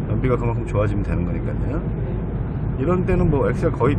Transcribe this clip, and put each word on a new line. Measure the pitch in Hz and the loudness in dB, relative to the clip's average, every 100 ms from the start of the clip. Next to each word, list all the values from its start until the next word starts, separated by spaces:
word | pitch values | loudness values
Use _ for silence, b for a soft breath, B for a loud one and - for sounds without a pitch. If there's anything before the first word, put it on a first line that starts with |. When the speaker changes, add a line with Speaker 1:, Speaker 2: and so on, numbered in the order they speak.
| - | 0
Speaker 1:
연비가 | 110 127 120 | 0 2 2
그만큼 | 120 117 113 | 0 -2 0
좋아지면 | 101 104 101 | 0 2 0
되는 | 92 82 87 | 0 0 0
거니까요. | 85 - - - 156 | -2 -2 -2 -2 -2
Speaker 2:
네. | - - - - - - - - - 131 | -2 -4 -4 -4 -4 -4 -4 -4 -4 -2
Speaker 1:
이런 | 139 180 180 | 0 0 2
때는 | 175 170 | 2 4
뭐 | 143 - | 4 2
엑셀 | - 127 | 2 0
거의 | - 123 | 2 2